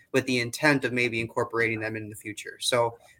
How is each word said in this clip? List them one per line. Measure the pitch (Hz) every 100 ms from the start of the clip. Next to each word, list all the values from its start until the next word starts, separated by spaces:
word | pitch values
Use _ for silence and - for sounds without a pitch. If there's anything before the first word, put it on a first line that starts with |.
| _
with | 135 127
the | 123
intent | 120 - 156 139 127
of |
maybe | 123 120 113
incorporating | 113 - 117 113 113 110
them | 110 110
in | 104
the | 107
future. | 107 104 - -
So | - 123 117 - - _